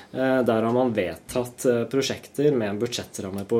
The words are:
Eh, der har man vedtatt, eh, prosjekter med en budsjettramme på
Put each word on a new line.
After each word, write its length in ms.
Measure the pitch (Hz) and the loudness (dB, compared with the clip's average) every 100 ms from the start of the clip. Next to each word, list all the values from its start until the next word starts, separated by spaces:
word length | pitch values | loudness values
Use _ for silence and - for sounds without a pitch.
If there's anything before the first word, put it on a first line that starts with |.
| - | -12
Eh, 260 | 127 131 131 | -2 0 2
der 220 | 117 110 113 | 4 2 2
har 80 | |
man 200 | 123 127 | 2 2
vedtatt, 720 | 104 87 80 - 127 123 - 131 | 0 -2 -4 -6 -4 -4 -2 0
eh, 180 | 120 117 | 2 0
prosjekter 680 | 135 131 113 - - 147 131 | -2 -2 -4 -8 0 2 2
med 140 | 107 | 0
en 100 | 104 | -2
budsjettramme 640 | 120 - - - 98 98 98 | -4 -4 -8 -10 -8 -8 -2
på 140 | 117 | 0